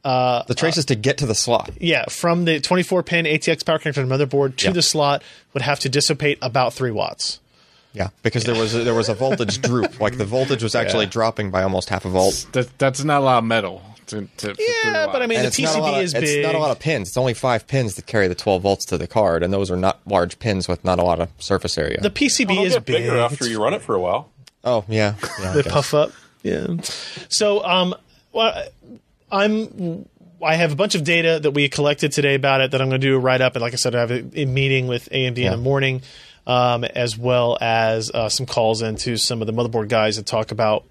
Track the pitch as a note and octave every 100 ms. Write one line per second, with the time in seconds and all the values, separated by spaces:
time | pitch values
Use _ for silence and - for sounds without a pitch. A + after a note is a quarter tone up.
0 | C#3 B2+ B2+ B2 - - E3 D#3+ C#3+ A#2+
1 | G#2+ - C3+ G#2+ - A#2 - - E3+ C#3+
2 | - - F3 E3+ E3+ D#3 C3+ F3+ F3 F#3
3 | - E3+ E3 D3+ - D#3+ - D#3 D#3+ C#3+
4 | B2+ C3 C#3 C#3+ C#3 C3 F#2+ F3 - D#3
5 | C#3+ C#3+ - - _ C#3 B2 C#3+ C#3 B2+
6 | - D3 D3 - C3 B2 B2 - B2+ G#2+
7 | G2 - - - _ _ _ _ _ G#2+
8 | F#2+ _ A#2 A#2+ A#2 A2+ A2 A#2 A#2 A#2
9 | A2 G#2 C3 C#3+ A2 - B2+ B2 G2+ -
10 | G#2 B2+ G2 B2 C3+ B2+ A2+ A#2 G#2+ A2
11 | G2+ A2+ A2+ A2 G#2 F#2+ F#2+ F#2+ - F#2+
12 | F#2 F#2 F#2+ F#2 - C3 B2 - C#3 C3+
13 | C#3+ D3 C3+ B2+ A2+ A2+ G2 F#2 G2 G#2+
14 | - G#2+ G2+ - G#2+ G2 A4 A#4 A4 G4+
15 | D4+ C#4 A#3+ A3+ G#3+ - D#3+ D#3 D#3 C#3
16 | F3+ B2+ D3+ D3 C#3+ D#3+ D3+ B2 D#3 D3
17 | F#2 - B2+ A2+ C3 A#2 - C3+ A#2 -
18 | - A2+ F#2+ F2+ - F#2+ G2 G2 - E2+
19 | E2+ A2+ G2+ E2 F2 G2 G2 F2+ F#2 -
20 | - F#2+ F2+ - A#2 F#2+ F2+ F2 F#2 F2+
21 | F2+ E2+ E2+ - - F#2+ F2 - D#2 -
22 | G3+ G3+ D4 - A3 F#3 F#3+ A#3+ A2 A#2+
23 | A#2+ A#2+ A#2 C#3+ B2 A2 A2 G#3 - G2+
24 | F2+ G#2+ D3+ _ - _ B2 A#2+ G2 G#2+
25 | G#2 G#2+ - - F#2+ A#2 C3+ D3 C3+ D3+
26 | D3+ - - _ - - - E3+ - -
27 | - - - - G#3 G3+ F3+ F3+ F3+ F3+
28 | _ _ _ - A3+ - - _ - B3
29 | _ _ _ G3+ G#3 G#3+ A3 - F3 E3
30 | - _ - _ D#3+ D#3+ E3+ C#3+ G#3 G3
31 | D3+ E3+ E3 E3 D3 C#3+ C#3 - D3 D3
32 | D#3 D3 C#3+ C#3 C#3 C3+ C3 C3 C3 C3
33 | C3+ C3+ B2+ B2+ B2+ B2 A#2 B2 B2+ A#2+
34 | A#2 B2 B2 D#3+ C#3 B2+ C3+ C3 B2+ A#2+
35 | - C3+ B2+ A#2+ A#2 A2+ B2+ C#3 C3+ C3
36 | C3 - - - - B2 B2 A#2+ A#2+ -
37 | A#2+ A2 B2 B2 A#2+ A#2 A#2 A2+ A2+ A2+
38 | A2 A#2 A2 - C3 - A2+ A2 A2+ G#2+
39 | - A#2 - A#2 A2 A2+ A#2 A#2 G#2 A#2
40 | G#2+ G#2+ G2+ A2+ A2 A2 A2 G#2+ -